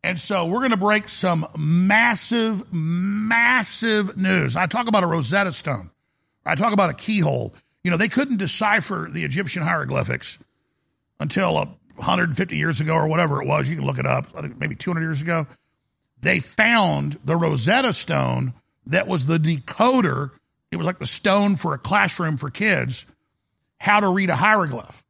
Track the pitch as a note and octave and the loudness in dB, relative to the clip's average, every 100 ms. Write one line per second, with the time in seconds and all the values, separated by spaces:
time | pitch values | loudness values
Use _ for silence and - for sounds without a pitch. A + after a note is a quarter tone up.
0 | E3+ F3+ - G3 E3+ G#3+ B3+ A3 G3+ G#3+ | -4 -4 -2 -2 0 0 2 2 4 2
1 | G#3 - F#3 E3 D#3+ - D3+ E3+ F#3 G#3 | 0 -2 0 0 -2 -4 2 4 4 4
2 | A#3 A3 - A#3 A3+ G3+ - E3+ D#3 F3 | 4 0 -2 0 0 -2 -4 -4 -2 -2
3 | F#3+ G#3 G#3+ A#3 A#3 B3+ G#3+ - A3+ G#3+ | -2 -2 0 2 4 2 0 -2 2 2
4 | G3+ - F#3+ F#3 C#3 C3+ F3+ A3+ A#3 G#3+ | 0 0 2 2 2 0 0 0 2 2
5 | F3+ E3 B2 F#3+ F#3+ C#3 - A#2+ F2+ _ | 4 0 0 0 0 -2 -6 -6 -8 _
6 | _ _ _ _ D3 D#3 A3 G#3 F3+ - | _ _ _ _ -4 0 2 2 0 -2
7 | - G#3+ D#3 B2+ A2+ - _ _ F3+ E3+ | -4 0 0 0 -6 -12 _ _ -2 0
8 | G#3+ - C#4 A3+ F#3 - G#3+ G#3+ - F#3 | 0 0 0 -2 -2 -2 2 0 0 -6
9 | D#3+ D#3 D#3 C#3 F3 F#3 D#3 E3+ C3 C3 | -6 -6 -4 -2 -4 -4 -2 -2 -2 -4
10 | G2 B2 - - _ _ _ _ _ _ | -2 -4 -6 -12 _ _ _ _ _ _
11 | _ _ D3+ G3 F3+ D#3 - - _ - | _ _ -4 0 0 0 -2 -10 _ -8
12 | - E3 F3 C3 F#3 D3+ D#3 D3+ D#3 D#3+ | -2 0 0 -2 -4 -2 -2 -2 0 0
13 | D#3 D#3+ E3 C#3+ C3+ D3+ C3+ D#3+ G2 C2 | 0 0 0 -2 0 -2 -2 -2 -2 -2
14 | - C3 C3+ - D3 - D3+ - - E3 | -2 -2 -4 -12 -12 -8 -8 -6 -4 -4
15 | D#3+ D3 D#3+ E3 D3 - _ _ _ _ | -2 -4 -2 -4 -4 -12 _ _ _ _
16 | _ _ B2+ F#3 - - A3 A#3 F#3 C#3+ | _ _ -2 0 -2 -2 2 4 2 2
17 | C#3+ D3 - E3 E3 C#3+ A#2 A#3 C4+ F3 | -2 -4 -2 0 2 0 2 2 2 -2
18 | - C#3+ C3 B2 B2+ A#2+ _ _ - E3 | -2 -2 0 0 -2 -6 _ _ -2 -2
19 | F#3+ F3+ C3 E3 D#3 D#3 - - A#3 B3+ | 0 -2 2 2 2 0 -4 0 2 4
20 | F#3 B2+ C#3 _ _ _ _ E3+ E3 F#3 | 2 -2 -6 _ _ _ _ -4 -4 -4
21 | - - G#3 G3 G3+ F#3+ E3+ C#3+ - G3+ | -4 0 2 4 4 2 0 -4 0 2
22 | G3 - E3 D3 C#3+ - G#3+ - B2 B2 | 2 0 -2 -2 -6 -2 0 0 0 -6
23 | - _ _ _ _ _ _ _ - G#3 | -10 _ _ _ _ _ _ _ 2 4
24 | G3+ F#3 F#3 C#3 G#3 G#3+ E3 A#2+ - - | 4 2 2 2 4 4 2 -4 -10 -20